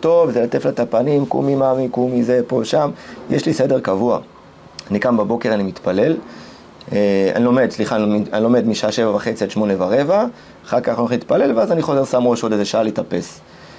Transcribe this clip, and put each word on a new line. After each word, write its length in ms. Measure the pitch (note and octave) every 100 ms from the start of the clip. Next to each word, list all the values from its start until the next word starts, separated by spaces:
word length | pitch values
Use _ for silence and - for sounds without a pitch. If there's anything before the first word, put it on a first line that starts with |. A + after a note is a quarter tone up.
טוב, 300 | D#3+ E3+ D#3
זה 120 | A#2
לטף 220 | A#2 C#3
לה 60 | C#3+
את 100 | C#3
הפנים, 460 | A#2+ A#2 C3+ D3 C3+
"קומי, 280 | C3+ C#3
מאמי, 340 | C#3 C3+ C3 B2+
קומי", 340 | B2 B2+ B2
זה 180 | A2+ B2 A#2+
פה, 140 | B2+
שם. 260 | A2+ D#3+ D3 - - - -
יש 160 | D3 D#3+
לי 80 |
סדר 260 | D3+ C3+ C3
קבוע. 400 | G2+ F#2+ A#2+ G#2+ - - - - - - -
אני 80 | G#2
קם 180 | B2+ A#2
בבוקר, 380 | G2+ A#2 A#2
אני 80 | G#2+
מתפלל. 540 | G2 F2+ G2 F#2 D#3+ E3 - - - - - - -
אה, 400 | G2+ G2+ G2 F#2+
אני 100 | -
לומד, 260 | A#2+ B2+ A#2
סליחה, 260 | - G#2+ A2+
אני 60 |
לומד, 260 | G#2 G#2 F#2+
אני 100 | G#2+
לומד 260 | A2+ A#2+ A2
משעה 240 | G2+ G#2+
שבע 220 | A2+ A2+
וחצי 300 | G#2 A#2 -
עד 60 | G2+
שמונה 240 | G#2+ G#2 F#2+
ורבע, 460 | F#2 A#2+ C#3+ G3 A#3+ - - - -
אחר 140 | B2
כך 80 | A#2+
אני 100 | A2+
הולך 120 | A#2
להתפלל, 460 | A#2+ - E3+ C#3 A2+
ואז 160 | G#2+
אני 100 | E3
חוזר, 220 | D#3 C#3
שם 220 | C3 B2 B2
ראש 160 | A#2
עוד 100 | A2+
איזה 120 | G#2+
שעה 180 | G2+ A2
להתאפס. 580 | A2 G#2 - F2+ - - - - -